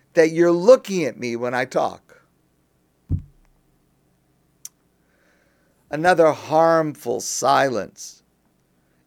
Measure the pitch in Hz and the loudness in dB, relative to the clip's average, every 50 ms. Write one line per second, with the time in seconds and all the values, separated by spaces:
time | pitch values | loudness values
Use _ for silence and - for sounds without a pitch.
0 | _ _ - 165 160 165 165 160 170 175 170 175 175 220 262 254 - - 196 180 | _ _ 2 2 2 2 2 2 2 2 2 4 6 6 6 6 4 -2 -4 -4
1 | 156 120 - - 120 120 117 113 123 123 127 123 131 - - 165 143 101 90 - | -4 -4 -6 -8 -8 -8 -8 -6 -6 -6 -4 -4 -6 -4 -4 -4 -4 -4 -6 -12
2 | _ _ _ _ _ _ _ _ _ _ _ _ _ _ _ _ _ _ _ _ | _ _ _ _ _ _ _ _ _ _ _ _ _ _ _ _ _ _ _ _
3 | _ - - - - - _ _ _ _ _ _ _ _ _ _ _ _ _ _ | _ -8 -8 -8 -8 -12 _ _ _ _ _ _ _ _ _ _ _ _ _ _
4 | _ _ _ _ _ _ _ _ _ _ _ _ - - _ _ _ _ _ _ | _ _ _ _ _ _ _ _ _ _ _ _ -20 -20 _ _ _ _ _ _
5 | _ _ _ _ _ _ _ _ _ _ _ _ _ _ _ _ _ - - 151 | _ _ _ _ _ _ _ _ _ _ _ _ _ _ _ _ _ -12 -8 -2
6 | 160 180 185 156 165 156 135 - - - 151 156 165 165 165 165 160 151 135 - | 0 2 4 4 4 2 2 -2 -4 -2 0 2 2 2 2 0 0 -4 -8 -8
7 | - 120 113 107 - - - - 123 131 139 135 135 139 120 104 92 - _ - | -8 -8 -6 -6 -8 -8 -8 -4 -2 0 2 2 0 0 -2 -6 -8 -10 _ -20
8 | - - - _ _ _ _ _ _ _ _ _ _ _ _ _ _ _ _ _ | -20 -20 -20 _ _ _ _ _ _ _ _ _ _ _ _ _ _ _ _ _
9 | _ | _